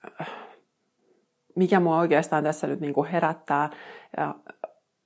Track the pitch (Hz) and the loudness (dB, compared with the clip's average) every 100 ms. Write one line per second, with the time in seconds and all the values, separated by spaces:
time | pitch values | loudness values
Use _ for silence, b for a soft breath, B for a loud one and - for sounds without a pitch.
0 | - - B B B B _ _ _ _ | -18 -12 B B B B _ _ _ _
1 | _ _ _ _ _ 175 180 196 170 160 | _ _ _ _ _ 0 4 4 4 4
2 | 170 147 165 151 151 156 147 139 147 143 | 4 2 2 0 0 -2 -4 -4 -4 -2
3 | 151 170 160 165 - 143 147 B B B | 0 2 0 -2 -2 0 0 B B B
4 | B - 147 147 - - - _ _ _ | B -6 -6 -6 -16 -16 -16 _ _ _